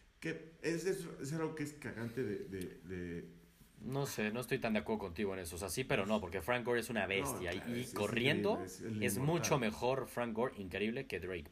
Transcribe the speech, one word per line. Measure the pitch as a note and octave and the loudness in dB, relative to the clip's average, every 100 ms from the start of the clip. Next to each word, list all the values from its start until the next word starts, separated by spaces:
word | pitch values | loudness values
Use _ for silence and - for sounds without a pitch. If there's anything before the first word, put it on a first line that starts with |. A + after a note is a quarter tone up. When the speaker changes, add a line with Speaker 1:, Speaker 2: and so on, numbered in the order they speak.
| - - | -20 -8
Speaker 1:
Que | D#3+ D#3+ - - | -6 -6 -8 -4
es, | D#3 E3+ F3 | 0 0 2
es, | E3 E3+ - | 0 -2 -6
es | C3+ | -2
algo | D#3+ D#3+ | 0 0
que | D#3+ | -2
es | D3 | -6
cagante | - A#2+ G2 A#2 C3+ | -6 -8 -4 -4 -2
de, | A2+ G2 - | 0 -2 -4
de, | F#2+ F2 - | -4 -6 -8
de | E2+ F#2 F2 E2+ - - - - - - | -8 -6 -4 -6 -8 -14 -20 -20 -20 -12
Speaker 2:
No | - C#3 C#3+ | -4 -2 0
sé, | - G#2+ | 0 0
no | A#2 | 0
estoy | B2+ C3 | 0 0
tan | A#2 | 2
de | G#2+ | 2
acuerdo | G#2 A2 | 2 -2
contigo | G2 E2+ G2+ | -2 -2 -2
en | F#2+ | -2
eso. | F2 F2 | -4 -4
O | |
sea, | F#2+ | -2
sí, | G#2 | -2
pero | C3+ G#2+ G2 | 2 2 4
no, | G#2+ | 2
porque | F2+ F#2+ | 2 -2
Frank | F#2 B2 | 2 2
Gore | A#2 A#2+ | 4 2
es | A2 | 2
una | A2+ | 0
Speaker 1:
No, | F#2 | 2
Speaker 2:
bestia. | G2 F#2+ F#2+ F2 | 2 2 0 -2
Speaker 1:
claro, | F#2 A#2 | -2 -2
Speaker 2:
Y, | A#2+ | -2
y | |
Speaker 1:
es | B2 | -2
Speaker 2:
corriendo | - G#2 A2+ B2+ G3+ G3+ | 0 0 4 4 4 4
Speaker 1:
increíble, | A#3 F#2+ | 2 -2
es | - | -6
el | G2+ G#2+ | -4 0
Speaker 2:
es | G#2 G2 | 2 4
Speaker 1:
inmortal. | C#3+ E3 | 4 4
Speaker 2:
mucho | - D3 | 4 4
mejor | A2 G#2+ B2 C3 A#2 | 4 2 0 0 0
Frank | - A#2+ | -2 -2
Gore, | A2 G#2+ G2 | 2 0 -2
increíble, | F#2+ F#2+ G#2+ B2 C3 | -4 0 0 0 -2
que | F#2 | -4
Drake. | F2 F2+ D#2+ | -2 -4 -4